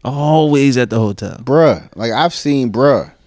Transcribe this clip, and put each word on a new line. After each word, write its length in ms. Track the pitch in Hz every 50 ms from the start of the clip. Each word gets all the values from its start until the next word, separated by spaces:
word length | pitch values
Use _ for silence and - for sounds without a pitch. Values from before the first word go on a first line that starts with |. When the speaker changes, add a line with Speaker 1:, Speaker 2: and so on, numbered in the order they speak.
| -
Speaker 1:
Always 720 | - 135 143 147 151 156 160 156 151 147 143 139 139 127
at 140 | 123 123 107
the 80 | 110 113
hotel. 400 | 110 104 101 98 - 95 90 -
Speaker 2:
Bruh. 500 | 117 123 135 156 165 151 - 85 - - -
Like, 160 | - 107 117 113
I've 220 | 120 151 175 170
seen, 360 | - - 147 143 139 131 120
bruh. 400 | 98 113 131 147 139 107 71 - - _ _